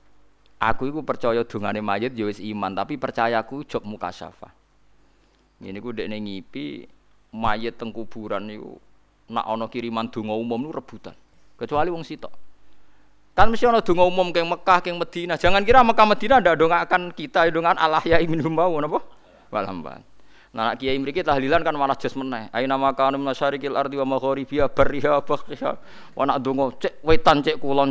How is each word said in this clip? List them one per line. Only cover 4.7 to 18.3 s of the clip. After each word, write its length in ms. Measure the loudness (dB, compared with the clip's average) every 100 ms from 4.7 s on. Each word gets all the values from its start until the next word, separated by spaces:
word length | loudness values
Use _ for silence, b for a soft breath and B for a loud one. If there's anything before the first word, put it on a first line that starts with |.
| _ _ _ _ _ _ _ _ _
Ngene 160 | -16 -12
iku 160 | -10 -8
ndekne 220 | -8 -8
ngipi 460 | -8 -10 -12 -12 -12 -14 -18 -20 _ _ _
mayit 480 | -4 -2 -2 -4 -8
teng 160 | -10 -8
kuburan 560 | -10 -10 -6 -6 -6
niku 240 | -12 -16 -18 -20 _ _ _ -10
nak 160 | -6 -4
ana 240 | -4 -6
kiriman 400 | -8 -6 -6 -6
donga 240 | -6 -6 -6
umum 240 | -4 -6
niku 160 | -6 -10
rebutan. 400 | -14 -16 -18 -20 _ _ -20 -14
Kecuali 320 | -4 -2 -2
wong 160 | -4
sitok. 300 | -10 -12 -10 -10 -12 -16 -20 -18 -20 -20 -20 -20 -2
Kan 160 | 6 8
mesti 160 | 8 4
ana 140 | 4
donga 240 | 4 4
umum 260 | 4 4 0
keng 160 | 0 -2
Mekah, 380 | 0 4 4
keng 160 | 2 -4
Madinah. 400 | -6 -6 -4 2
Jangan 240 | 4 4
kira 180 | 6 8
Mekah 240 | 8 6 6
Madinah 320 | 4 4 4
ndak 160 | 6 4
ndongaaken 560 | 4 2 2 0 0 -8
kita, 320 | -2 2 2
ndongaan 320 | 2 0 2
Allah 240 | 2 0
ya 160 | 4 4
minhum 260 | 4